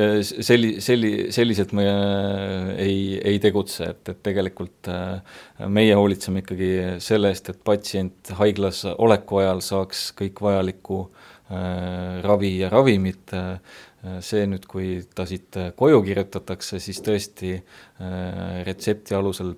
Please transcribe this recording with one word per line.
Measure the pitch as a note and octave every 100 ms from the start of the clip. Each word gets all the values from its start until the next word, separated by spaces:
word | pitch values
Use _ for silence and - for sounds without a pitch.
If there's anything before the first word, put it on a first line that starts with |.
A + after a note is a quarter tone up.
| G#2 G#2+
selli-, | G2+ - A2+ A#2+ A2+ G#2+
selli-, | - B2 A2 G#2 F#2
selliselt | - A#2+ G2+ F#2+
me, | G2+ G2+
äh, | G2+ G2+ G2 G2 G2 G2 F#2+ F#2 F#2+
ei, | G2 G2 G2 G2 G#2
ei | G2+
tegutse, | G#2 G2 F#2+ - E2+ F2+
et, | -
et | F#2 G#2
tegelikult, | G2 F#2 - F2+ - -
äh, | F2+ F#2 F#2+ - - - _ G#2
meie | G2+ A2 G2+
hoolitseme | G2+ F#2+ - F#2+
ikkagi | F#2 F#2 F#2 F#2 F2+ F2+
selle | - A2 G2+
eest, | F#2+ - F2+
et |
patsient | - G#2 - G2 F#2 - - F2+
haiglas | G#2 G2+ G2 F2+ G2
oleku | E2+ A2+ G2+ - G2
ajal | F#2+ F#2
saaks | - G2 F#2+ - - -
kõik | G2 F#2+
vajalikku | G#2 G2 F#2 F#2 - F#2+ F#2+ - - - _
äh, | F#2 F#2 F#2 F2+ F2+ F2+ F#2
ravi | F#2+ G#2 G2 F#2
ja | F#2
ravimit, | G#2+ C3+ G2+ F#2+ F#2 -
äh, | F#2 F2+ F#2 - - - _ F#2 F#2
see | - G#2+ G2+
nüüd, | F#2+ -
kui | F#2+ F#2 F2+ F2+ -
ta | F2+
siit, | F#2 - F#2+
äh, | F2+ -
koju | C3+ C#3
kirjutatakse, | G2 G2 F#2+ F#2+ - F#2 - F#2+
siis | G2+ F#2
tõesti, | G#2 G#2 G#2 - F#2 F#2
äh, | - - - _ F#2 F#2 F#2 F#2 F2+ F2+ F2+
retsepti | F#2+ - G#2 - G2
alusel | G2 F#2 F2+